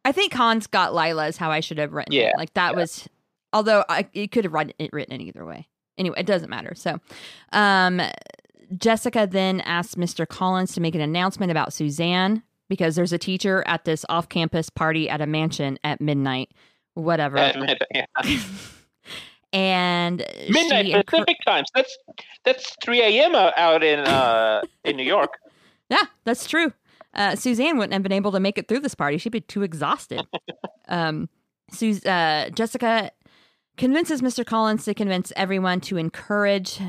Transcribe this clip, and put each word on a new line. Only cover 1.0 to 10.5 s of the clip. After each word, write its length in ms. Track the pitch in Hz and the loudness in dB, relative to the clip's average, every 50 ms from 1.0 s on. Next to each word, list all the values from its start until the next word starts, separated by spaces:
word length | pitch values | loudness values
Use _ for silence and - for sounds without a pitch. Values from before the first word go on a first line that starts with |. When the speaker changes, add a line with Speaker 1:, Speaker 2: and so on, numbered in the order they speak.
| 160 165 165 156 151 | 0 0 0 -2 -2
Speaker 1:
is 100 | 151 160 | -4 -4
how 140 | - 170 160 | -4 -2 -2
I 80 | 156 156 | -2 -2
should 180 | 160 - 165 151 | -2 -4 -4 -4
have 120 | 151 147 151 | -4 -4 -4
written 200 | 151 - - 143 | -8 -6 -2 0
it. 40 | |
Speaker 2:
Yeah, 140 | 135 113 - - | 2 2 2 2
Speaker 1:
Like, 160 | - 165 160 - | 0 -2 -2 0
that 180 | 190 180 175 | 0 0 2
Speaker 2:
yeah. 60 | - | 2
Speaker 1:
was, 320 | 180 170 165 - - - - _ _ _ _ _ _ _ - | 0 -2 -4 -6 -14 -18 -20 _ _ _ _ _ _ _ -2
although 320 | - 214 214 220 220 202 190 - | 0 0 4 4 4 4 4 2
I, 180 | 170 165 202 - - | 0 -2 -2 -4 -6
it 180 | 202 208 202 | -8 -6 -2
could 140 | - 240 208 | 0 0 0
have 80 | 175 156 | 0 0
run, 180 | 156 156 151 - - | -2 -2 -4 -4 -8
it 120 | 156 - - | -8 -8 -6
written 200 | 147 - - 135 127 | -8 -8 -8 -10 -12
it 20 | |
either 240 | - 90 - - 80 | -12 -14 -14 -14 -14
way. 220 | 80 82 - - _ _ _ _ _ _ | -14 -14 -16 -18 _ _ _ _ _ _
Anyway, 180 | - 185 175 139 - | -4 -4 -2 -2 -2
it 60 | 180 | 0
doesn't 240 | 214 196 175 160 - | 0 0 0 0 -4
matter. 240 | - 120 - - 175 | -10 -10 -10 -12 -12
So, 240 | - - 180 151 170 _ - - - - - - - - - | -8 -6 -6 -6 -6 _ -16 -20 -20 -20 -20 -20 -20 -10 -2
um, 500 | - 208 208 202 196 190 185 180 180 180 160 - - - - - - - _ _ _ _ _ - 185 | 2 4 4 6 6 4 4 4 2 0 -2 -4 -6 -10 -18 -20 -20 -20 _ _ _ _ _ -12 -6
Jessica 500 | 180 - 226 226 220 - 247 - 233 214 190 | 0 2 2 2 2 0 0 2 2 2 2
then 300 | 185 196 190 190 190 185 | 2 0 2 2 0 0
asked 360 | - - 170 175 170 - - | -2 -2 -2 -2 -2 -4 -4
Mister 280 | 175 175 170 - - 160 | -4 -4 -4 -2 -4 -6
Collins 480 | - - - 185 185 | -6 -4 -2 0 0